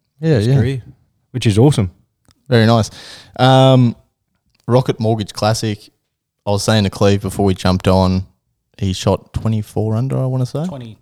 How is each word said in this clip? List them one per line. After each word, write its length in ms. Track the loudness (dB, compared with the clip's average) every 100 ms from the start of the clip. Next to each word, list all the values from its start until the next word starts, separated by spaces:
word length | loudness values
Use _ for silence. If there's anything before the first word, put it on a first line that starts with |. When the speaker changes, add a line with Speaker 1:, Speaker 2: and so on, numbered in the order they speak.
| _ _
Speaker 1:
Yeah, 140 | 0
Speaker 2:
of 40 | 2
his 80 | 2
Speaker 1:
yeah. 80 | 2
Speaker 2:
career, 260 | 0 -4 -12 -20 _ _ _
which 140 | -2 0
is 100 | 4
awesome. 320 | 4 2 -2 -8 _ _ _ _ -2
Speaker 1:
Very 180 | 2 4
nice. 240 | 2 0 -8 -20 -20 -16 -2
Um, 560 | 2 4 6 6 4 -2 _ _ _ _ _ _ -2
Rocket 320 | 0 0 -4
Mortgage 320 | -2 -4 -6
Classic. 560 | -4 -2 -2 -4 -8 -12 _ _ _ _ _ -4
I 40 |
was 120 | -2
saying 220 | 0 0
to 60 | 0
Cleve 320 | 0 0 0
before 220 | -2 -2
we 100 | -2
jumped 340 | 0 0 0 2
on, 380 | 2 2 0 -4 _ _ _ _ -8
he 180 | -6
shot 400 | -4 -2 -2 -4
twenty-four 600 | -8 -4 -4 -6 -6 -4
under, 220 | -4 -4 -4
I 80 |
wanna 220 | -4 -4 -4
say. 180 | -6 -8
Speaker 3:
Twenty, 300 | -10 -16 -20